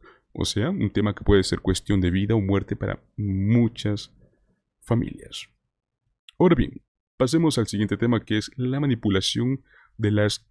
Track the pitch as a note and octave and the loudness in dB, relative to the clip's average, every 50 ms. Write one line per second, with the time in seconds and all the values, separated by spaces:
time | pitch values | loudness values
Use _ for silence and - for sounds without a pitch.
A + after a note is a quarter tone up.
0 | - - - _ _ _ - - E2 - - G2+ A2 E3 G3+ F#3+ A2 G2 - G2 | -20 -20 -20 _ _ _ -8 -6 -6 -4 -2 -2 -2 -2 -2 -2 -2 -2 0 0
1 | G#2 G#2 G2+ - - - G#3 G2 F#2 - - - - - F#2 - - - A2 F#2+ | 0 -2 -2 -4 0 4 4 4 4 2 -2 -4 -2 -2 -2 -2 0 -2 0 2
2 | F2+ F2+ F2+ G2 G2+ G#2+ A2+ A2+ G2 F#2+ G2+ G2 G2+ - - - - G2+ G2+ - | 2 2 2 0 0 0 0 0 0 0 0 0 0 -4 -6 -6 -4 -6 -6 -8
3 | _ _ - - G#2 G2+ F#2+ F#2+ G2 G#2 A#2 A#2+ A#2+ A2 A2+ - - G#2+ G#2 G2 | _ _ -10 -6 -4 -2 -2 -2 2 2 4 4 4 2 -2 -4 -4 -4 -4 -4
4 | - - _ _ _ _ _ _ _ _ _ _ _ _ _ _ - - A#2 A#2 | -8 -14 _ _ _ _ _ _ _ _ _ _ _ _ _ _ -4 -2 0 0
5 | - - - - - - - - - _ _ _ _ _ _ _ _ _ _ _ | 0 -4 -6 -14 -18 -16 -16 -16 -16 _ _ _ _ _ _ _ _ _ _ _
6 | _ _ _ _ _ - _ - - - E3+ B2+ - - - - _ _ _ _ | _ _ _ _ _ -14 _ 2 4 4 4 4 2 -2 -4 -14 _ _ _ _
7 | _ _ _ - C3 B2 D#3 E3 E3+ D#3 C3 B2+ A2 - - G2+ G#2+ F#2+ G#2 G2+ | _ _ _ -2 0 2 2 2 2 2 2 0 -2 -2 0 -2 0 0 0 0
8 | - A#2 A#2+ G#2+ - - G#2+ G#2+ - - - - B2 B2+ C3 C#3+ D3+ C#3 A#2+ A2+ | 0 0 0 0 0 -2 -4 -2 -4 -4 -8 -6 -4 -4 -2 -2 0 0 0 0
9 | - G#2 F#2+ F#2+ - - - A#2 A#2+ B2+ C3+ C3 _ _ _ - _ _ _ - | 0 0 0 2 0 -2 -2 -2 -2 -2 -2 -4 _ _ _ -20 _ _ _ -2
10 | A2 G#2 G#2 G#2 G#2 G#2 - - _ _ | 0 0 2 2 2 0 -2 -4 _ _